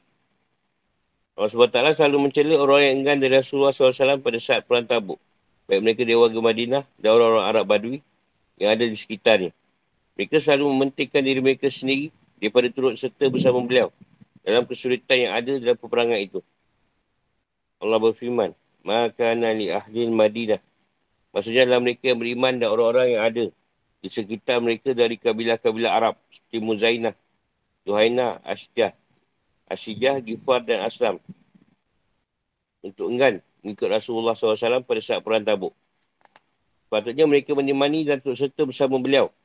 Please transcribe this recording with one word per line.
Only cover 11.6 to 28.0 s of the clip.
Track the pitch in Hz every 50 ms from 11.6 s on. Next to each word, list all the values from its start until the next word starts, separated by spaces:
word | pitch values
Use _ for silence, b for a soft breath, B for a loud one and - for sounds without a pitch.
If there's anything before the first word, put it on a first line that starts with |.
| - 139
sendiri | - - - 131 139 139 147 160 - _ _ _ _
daripada | _ 104 107 - 123 123 123
turut | 113 - 131 131 110 -
serta | - 127 - - 139 135
bersama | 123 127 127 131 123 123 123
beliau | 120 127 127 107 87 - _ _ _ _ _ _ _ _ _ -
dalam | 95 107 120 120 -
kesulitan | 127 - - 127 127 123 - - 135 123
yang | 120 104 95 120
ada | 120 127 139
dalam | 135 117 120 120 -
peperangan | - 113 - 117 117 117 117 104
itu. | 101 95 - 92 - _ _ _ _ _ _ _ _ _ _ _ _ _ _ _ _ _ _ _ _ _ _ _ _ _ _ _
Allah | - 104 113
berfirman, | 110 110 113 110 - - 120 123 120 104 87 78 _ _ _ _ _ -
"Ma | 92 104 117 120 113 -
kana | - 120 117 113 117 117 113 110
li | 110 104 90
ahlil | 85 101 - 107 107 117 120 113
Madinah." | 113 110 107 107 107 117 117 107 104 92 - _ _ _ _ _ _ _ _ _ _ _ _ _
Maksudnya | - 101 101 117 113 127 131
adalah | 123 127 123
mereka | 123 123 120 - - 131
yang | 123 117
beriman | 117 120 123 120 131 127 127 123
dan | 117 110 107
orang-orang | 113 117 113 120 127 127 127 120
yang | 107 107
ada | 117 113 120 113 98 - _ _ _ _ _ _ _ _ _ -
di | 95
sekitar | - - 107 95 113 101 - - 123 120
mereka | 120 117 117 104 - 135
dari | 131 117 120 113 117
kabilah-kabilah | - - 120 110 110 113 117 117 113 - 120 110 110 117 110 90
Arab | 113 113 110 110 - _ _
seperti | - - _ _ - 113
Muzainah, | 107 110 110 101 110 113 117 117 117 113 101 _ _ _ _ _ _ _ _ _ _ _ _ _ _
Zuhainah, | 95 101 104